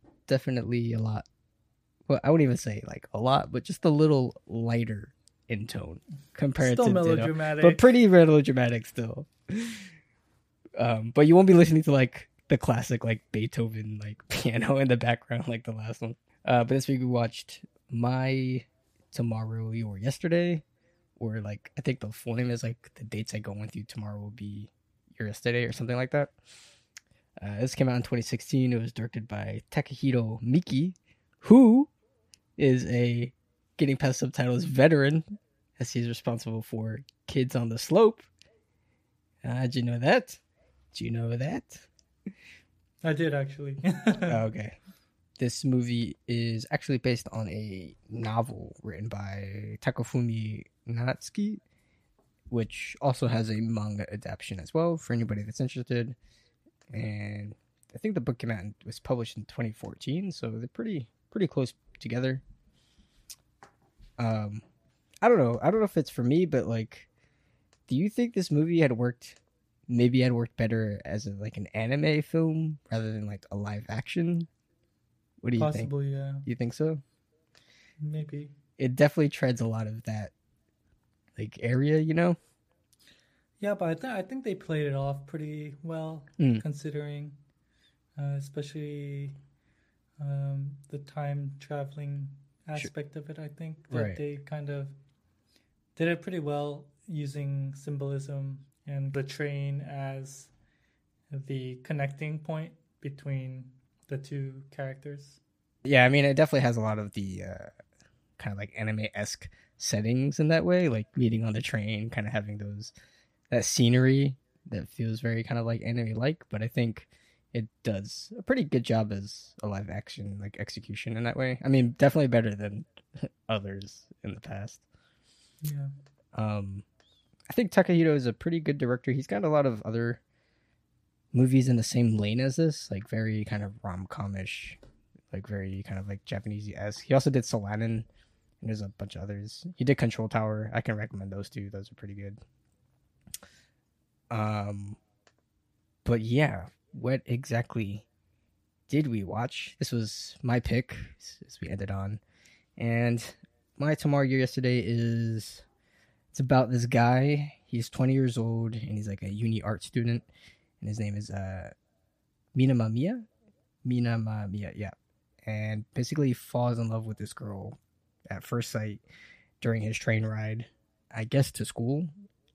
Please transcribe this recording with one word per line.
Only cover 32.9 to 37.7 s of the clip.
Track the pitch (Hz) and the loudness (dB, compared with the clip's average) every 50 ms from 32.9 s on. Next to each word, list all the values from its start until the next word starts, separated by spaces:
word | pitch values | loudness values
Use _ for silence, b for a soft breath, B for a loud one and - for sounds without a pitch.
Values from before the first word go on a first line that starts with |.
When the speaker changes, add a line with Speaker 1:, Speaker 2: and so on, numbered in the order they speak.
| 123 120 120 120 120 120 123 127 - _ _ _ _ _ _ _ _ | 2 2 2 2 2 0 -2 -4 -8 _ _ _ _ _ _ _ _
Speaker 1:
Getting | - 151 139 135 | 2 2 2 2
Past | - 143 131 127 - | 2 2 0 0 0
Subtitles | 139 127 - - 123 123 123 120 - | -2 -2 0 0 0 2 2 0 0
veteran, | - 131 131 139 160 160 143 135 143 156 165 - - 208 - _ _ _ _ _ _ _ - | 2 6 8 8 8 8 6 6 4 4 2 0 -2 -8 -14 _ _ _ _ _ _ _ -8
as | 123 - | -6 -4
he's | - 120 117 | -2 -2 -2
responsible | 120 113 - - 131 117 113 - 117 113 113 | -2 -4 -4 -4 -4 -4 -4 -4 -6 -6 -6
for | - - 117 110 110 113 107 131 - - - _ _ | -6 -6 -6 -6 -6 -6 -8 -8 -12 -18 -20 _ _
Kids | - - 139 127 127 - | -4 -2 0 0 0 0
on | 123 117 | -2 -2
the | 113 | -2